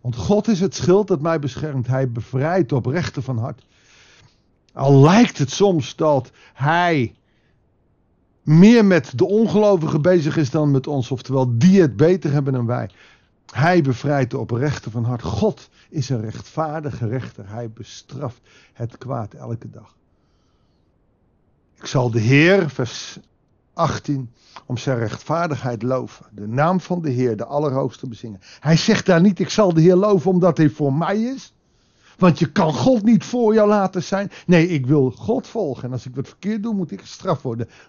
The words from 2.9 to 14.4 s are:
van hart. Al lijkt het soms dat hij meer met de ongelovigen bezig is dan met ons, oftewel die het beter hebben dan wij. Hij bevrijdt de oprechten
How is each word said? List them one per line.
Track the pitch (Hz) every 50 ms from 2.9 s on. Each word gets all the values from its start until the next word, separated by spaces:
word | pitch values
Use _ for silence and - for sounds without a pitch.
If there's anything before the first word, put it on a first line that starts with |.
| 143 180 151 - - 147
van | 117 135 127 110
hart. | 117 - - - _ _ _ _ _ _ _ _ _ _ _ _ _ _ _ _ _ _ _ _ _ _
Al | _ 123 135 139 139 135
lijkt | 139 160 185 226 240 - - -
het | 143 135
soms | - - 196 202 180 156 120 - -
dat | - 165 156 147 131 127 - _ _ _ _ _
hij | - 131 147 165 170 180 175 165 143 117 107 - _ _ _ _ _ _ _ _ _ _ _ _ _ _ _ _ _ _ _ _ _ _ _ _ _
meer | _ 147 156 165 185 220 240 233 214
met | 196 180 160 - - - 117
de | 185
ongelovigen | 180 202 220 233 165 160 208 214 208 202 170 156 143 139 156
bezig | 143 180 185 175 143 156 139
is | 165 147 -
dan | - 156 151 147
met | 139 131 127
ons, | 156 147 135 117 -
oftewel | 131 113 - - 131 135 131 123 120 113
die | 139 185 190 196
het | 170 135 95
beter | 98 151 175 185 190 - 156
hebben | 139 147 139 139
dan | 131 123 120
wij. | 113 123 123 110 - - _ _ _ _ _ _ _ _ _ _ -
Hij | - 107 143 175 185 175
bevrijdt | 143 135 120 - - 143 147 139 127 113
de | 135
oprechten | 127